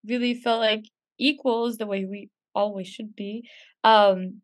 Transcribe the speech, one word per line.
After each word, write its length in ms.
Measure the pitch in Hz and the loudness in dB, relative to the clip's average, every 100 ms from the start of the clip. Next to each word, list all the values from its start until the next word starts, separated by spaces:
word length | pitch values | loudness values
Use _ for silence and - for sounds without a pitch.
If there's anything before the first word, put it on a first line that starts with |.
| 214 | -6
really 280 | 240 240 | -2 -2
felt 260 | 240 240 226 | -2 -2 0
like 240 | 220 214 214 _ _ - | 0 -2 -8 _ _ -2
equals 580 | 269 285 262 233 240 214 | -2 0 -2 -2 -2 -4
the 80 | 214 | -6
way 180 | 196 | -4
we 240 | 190 202 208 _ _ | -6 -10 -14 _ _
always 340 | 202 208 196 185 | -4 -4 -4 -12
should 260 | - 214 - | -14 -16 -10
be, 320 | 202 226 240 - - _ | -10 -10 -14 -20 -20 _
um, 580 | 220 214 202 185 185 - | 4 6 6 4 -4 -12